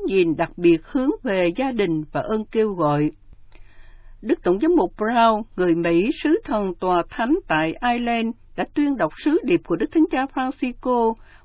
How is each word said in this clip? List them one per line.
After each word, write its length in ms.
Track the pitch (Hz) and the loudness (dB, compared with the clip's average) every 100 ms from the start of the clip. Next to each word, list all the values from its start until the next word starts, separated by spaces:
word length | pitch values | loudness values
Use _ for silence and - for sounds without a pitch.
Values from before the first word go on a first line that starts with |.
| 392 | 2
nhìn 300 | 190 - - | 2 2 0
đặc 160 | 160 - | -4 2
biệt 280 | 175 165 - | 4 4 2
hướng 240 | 277 262 440 | -2 0 -2
về 260 | 247 190 175 180 | -2 0 0 0
gia 140 | 269 | -4
đình 320 | 240 196 156 151 | -2 -2 -2 -4
và 100 | 151 | -6
ơn 240 | - 220 214 | -4 -4 -2
kêu 280 | 226 214 | 0 0
gọi. 360 | 185 151 147 151 - - - - - - - - - - - | 0 0 2 0 -4 -20 -20 -20 -20 -20 -20 -20 -20 -20 -10
Đức 220 | 220 - | -4 -2
Tổng 160 | 185 190 | 0 2
giám 160 | 320 349 | 2 2
mục 160 | 180 - | 2 -2
Brown, 460 | 214 240 226 214 220 - | -2 4 4 2 -4 -2
người 200 | 180 170 | 0 2
Mỹ, 340 | 170 170 214 339 | 2 2 2 0
sứ 180 | 302 392 - | 0 0 0
thần 280 | 226 196 175 | -2 -2 -2
tòa 240 | 185 180 165 | 0 0 -2
thánh 260 | - 233 359 - | -4 -2 0 0
tại 280 | 156 160 - | 0 0 -2
Ireland, 540 | 247 240 240 233 226 - - - | -2 -2 -2 -2 -2 -6 -12 -8
đã 80 | 190 | -6
tuyên 240 | - 294 262 | 0 0 0
đọc 140 | 156 - | -2 -2
sứ 160 | 302 302 | 0 0
điệp 180 | - - - | 2 -2 0
của 100 | 175 | -4
Đức 120 | 330 | 0
Thánh 120 | 330 311 | 2 2
Cha 140 | 269 269 | 0 -4
Francisco. 800 | - 262 269 254 240 262 240 226 226 - - | -4 -4 -4 -6 -6 -2 0 0 -2 -12 -20